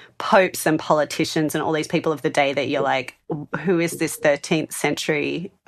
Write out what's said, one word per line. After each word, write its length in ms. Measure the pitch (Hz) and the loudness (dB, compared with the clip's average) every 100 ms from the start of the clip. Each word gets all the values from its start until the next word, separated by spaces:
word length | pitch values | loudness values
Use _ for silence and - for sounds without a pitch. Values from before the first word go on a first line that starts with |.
| - - | -18 -8
popes 460 | - 202 180 - | 4 6 4 2
and 140 | 165 156 | 0 0
politicians 800 | - 151 143 - 156 165 151 156 | 2 0 0 -2 -2 0 0 0
and 80 | |
all 80 | 151 | -2
these 160 | 156 151 | -2 0
people 240 | 165 165 | -2 -2
of 100 | 147 | -2
the 80 | 160 | 0
day 220 | 151 139 | 2 2
that 160 | 139 131 | 0 0
you're 140 | 139 | 0
like, 340 | 135 135 127 - - 151 143 - | 0 0 -4 -12 -10 -10 -8 -4
"Who 180 | 165 170 | 0 2
is 180 | 170 147 | 2 -2
this 160 | 156 | -4
thirteenth 560 | - 151 143 - 160 - | 0 0 2 0 -2 -2
century, 800 | - 147 - - 147 139 147 185 _ | -4 -2 -2 -2 -2 -2 -4 -8 _